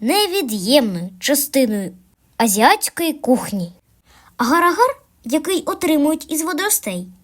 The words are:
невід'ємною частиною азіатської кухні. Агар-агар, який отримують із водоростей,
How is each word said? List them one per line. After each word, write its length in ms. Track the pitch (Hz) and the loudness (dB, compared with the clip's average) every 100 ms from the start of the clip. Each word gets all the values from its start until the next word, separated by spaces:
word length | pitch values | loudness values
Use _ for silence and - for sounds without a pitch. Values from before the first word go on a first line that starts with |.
невід'ємною 1080 | 220 381 415 381 277 214 185 285 226 175 180 - | -2 0 0 -2 -4 -4 2 2 2 -2 -8 -6
частиною 720 | - 285 - 269 247 208 190 - _ _ _ - | -2 0 0 0 0 0 -6 -12 _ _ _ -2
азіатської 760 | 226 202 247 415 - - 339 | 0 4 4 4 -2 -4 -4
кухні. 600 | 302 - 254 - 202 170 - _ _ _ _ _ - | -2 2 2 0 -6 -6 -10 _ _ _ _ _ -4
Агар-агар, 600 | 240 330 349 349 494 539 _ _ | 0 2 2 4 2 0 _ _
який 380 | 233 294 311 381 | -4 -2 0 -4
отримують 680 | - 370 359 302 294 320 - | -4 -4 0 2 2 -2 -4
із 100 | 311 | -6
водоростей, 640 | 320 294 403 403 - 180 180 - | -4 -2 0 -2 -4 -8 -10 -16